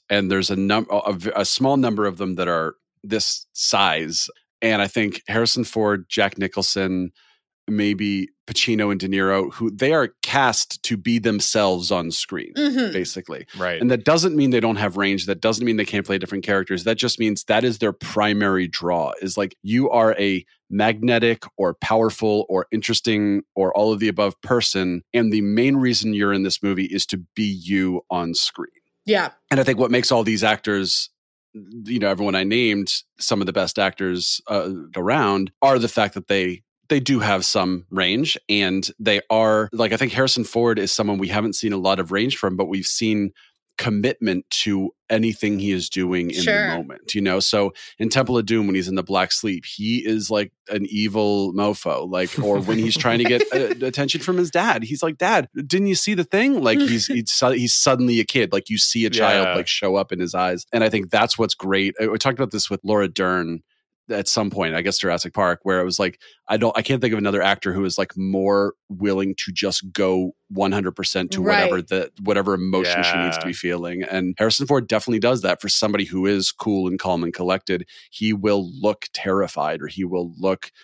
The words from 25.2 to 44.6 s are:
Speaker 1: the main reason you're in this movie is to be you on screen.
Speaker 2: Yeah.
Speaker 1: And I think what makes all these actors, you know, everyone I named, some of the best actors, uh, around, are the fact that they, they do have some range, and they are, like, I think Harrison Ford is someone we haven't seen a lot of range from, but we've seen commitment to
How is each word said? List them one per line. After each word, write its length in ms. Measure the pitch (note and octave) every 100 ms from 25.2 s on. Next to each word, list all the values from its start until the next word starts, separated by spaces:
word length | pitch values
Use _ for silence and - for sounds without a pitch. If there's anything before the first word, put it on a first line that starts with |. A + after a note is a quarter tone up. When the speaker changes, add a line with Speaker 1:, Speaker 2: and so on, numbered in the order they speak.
| A2+
Speaker 1:
the 100 | G#2+
main 360 | G2+ G#2 B2+ C#3
reason 360 | B2+ A#2 A2
you're 200 | G#2 G2+
in 100 | G2
this 180 | F#2+ F2
movie 240 | G2+ F#2+ F#2+
is 200 | G2 -
to 100 | G2 F2 -
be 80 | G#2+
you 560 | F#2+ E2+ G2 F#2 F2+ -
on 240 | F2+ E2+
screen. 380 | E2 - - - _ _ _ -
Speaker 2:
Yeah. 240 | G3+ E3 - _
Speaker 1:
And 100 | C#3
I 40 |
think 160 | C3+ A2+
what 120 | A2+
makes 200 | B2 A#2+
all 120 | B2
these 200 | A2 A2
actors, 640 | G#2+ G#2 - G2+ F#2+ - - _ _ _ _
you 460 | A2 G2 A#2 G#2+ A#2+
know, 100 | G#2
everyone 260 | F#2+ G2+ F#2+
I 80 |
named, 500 | F#2+ A2+ A#2+ G2+ F#2+ - - -
some 200 | - A2
of 40 | F#2+
the 80 |
best 260 | F#2 F#2 -
actors, 600 | G2 F#2 F#2+ F2+ F2 - -
uh, 240 | G#2 F2 F#2 D#2 -
around, 560 | F#2 C#3+ A2 G2 F#2+ -
are 180 | C#3 C3
the 80 | A#2
fact 260 | - G#2 G2
that 120 | F2+
they, 360 | G2 F#2 F2+ _ _ -
they 120 | D3
do 200 | C3 C3+
have 260 | G#2 G2 F#2
some 400 | G#2+ F#2 F#2 F2
range, 480 | F#2 F#2 G#2+ C3+ - -
and 400 | G#2 G2 F#2+ F#2+ -
they 220 | A2 G2+ -
are, 400 | A2 A2 G#2+ G#2+
like, 220 | A2+ A2+
I 40 | A2
think 140 | B2+
Harrison 320 | G#2 C3 B2+
Ford 340 | A2+ A#2 A#2 A2
is 140 | G2
someone 280 | - G#2 G2+
we 100 | F#2+
haven't 240 | G2+ A2 G2
seen 160 | A2+
a 60 | G2+
lot 240 | F#2 G2
of 100 | F2
range 240 | F#2+ A#2+ C#3
from, 200 | G2+ F#2
but 80 | F2+
we've 180 | G2 F#2
seen 460 | - A2+ G#2+ G2+ - _ _ _ -
commitment 720 | - G#2 A2+ - A2 F#2 -
to 420 | -